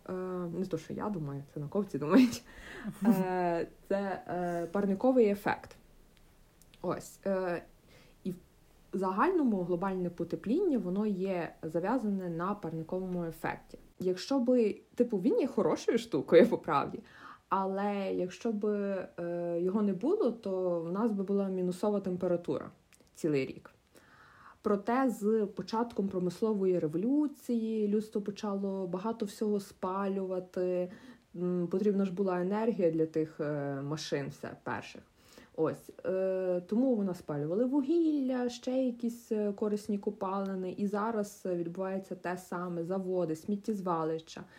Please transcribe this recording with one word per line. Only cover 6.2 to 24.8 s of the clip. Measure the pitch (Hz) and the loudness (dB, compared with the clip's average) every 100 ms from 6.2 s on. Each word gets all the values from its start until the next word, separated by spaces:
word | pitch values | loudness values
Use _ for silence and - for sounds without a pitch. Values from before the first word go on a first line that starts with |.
| - - - - - - | -20 -20 -20 -20 -20 -8
Ось, | 180 - - - 196 | -4 -4 -6 -6 -2
е, | 190 185 170 - - - - - - | 0 0 -4 -6 -20 -20 -20 -20 -10
і | 185 | -8
в | 180 - _ - - - | -8 -12 _ -20 -20 -8
загальному | 185 190 196 302 370 254 190 | -4 -2 2 2 4 2 2
глобальне | 175 170 196 190 175 | 0 0 0 -2 -4
потепління, | 175 170 - 196 302 392 247 | -4 -6 -4 0 2 2 0
воно | 180 196 214 | 0 -2 0
є | 185 190 180 160 - | 0 -2 -2 -4 -8
зав'язане | 160 170 185 254 214 196 180 | -4 -2 0 0 0 -2 -2
на | 165 180 208 | -4 -4 -4
парниковому | 160 165 160 185 185 180 165 | -6 -6 -4 -4 -2 -4 -4
ефекті. | 160 160 - - - - - | -4 -6 -6 -10 -20 -18 -4
Якщо | 185 185 - 277 | -2 -2 0 0
би, | 240 247 208 - - - | 4 4 4 0 -4 0
типу, | 240 202 | 2 2
він | 208 466 | 2 2
є | 277 | 2
хорошою | - 175 311 - 233 | 2 2 2 2 0
штукою, | - 147 - - - | 0 -2 8 10 10
по | - | 6
правді, | - 143 - - - - - - - | 0 0 0 -6 -14 -18 -20 -16 -2
але | 190 190 196 202 202 190 | -2 0 -2 -2 -2 -2
якщо | 185 180 - 233 | -2 -4 -4 -4
би, | 208 208 208 196 190 185 - | -2 -2 0 -2 -4 -6 -8
е, | 170 175 175 170 | -6 -4 -2 0
його | 180 214 | 0 2
не | 202 | 0
було, | 180 269 427 262 | 0 0 2 2
то | - 196 185 185 170 | 0 -4 -2 0 -2
в | 165 | -2
нас | 196 233 | -2 0
би | 196 | 0
була | 190 196 196 | 0 0 0
мінусова | 185 180 180 214 208 | 0 -2 0 0 0
температура | 196 180 180 175 175 139 - - _ - _ - | -2 -2 0 0 0 -4 -4 -16 _ -20 _ -4
цілий | 156 143 131 | 0 2 0
рік. | - - _ _ - - - - - - - | -6 -16 _ _ -20 -20 -20 -20 -20 -20 -4
Проте | 214 202 | 2 2